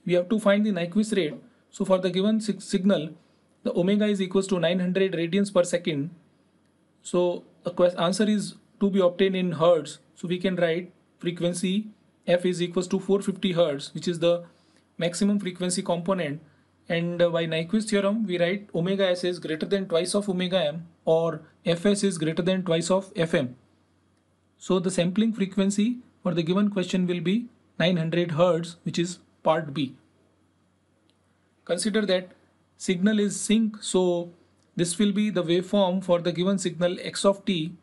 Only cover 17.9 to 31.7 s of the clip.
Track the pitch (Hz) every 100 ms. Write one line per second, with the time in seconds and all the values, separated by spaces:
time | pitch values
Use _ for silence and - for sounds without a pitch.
17.9 | 202 196 220 208 175 170 - - 160 180
18.9 | 196 190 180 180 175 151 156 175 196 190
19.9 | 165 175 208 202 180 180 185 151 165 165
20.9 | _ - 160 165 156 - _ - 170 202
21.9 | 202 196 170 156 165 175 190 180 165 170
22.9 | 190 190 - 165 170 127 - _ _ _
23.9 | _ _ _ _ _ _ _ - 185 185
24.9 | 185 175 185 226 214 196 202 196 202 214
25.9 | 247 - _ 185 170 165 185 208 196 180
26.9 | 185 180 180 165 220 240 _ _ - 170
27.9 | 180 160 165 175 151 180 165 165 - 175
28.9 | 170 175 - _ _ 170 160 151 143 135
29.9 | - _ _ _ _ _ _ _ _ _
30.9 | _ _ _ _ _ _ _ -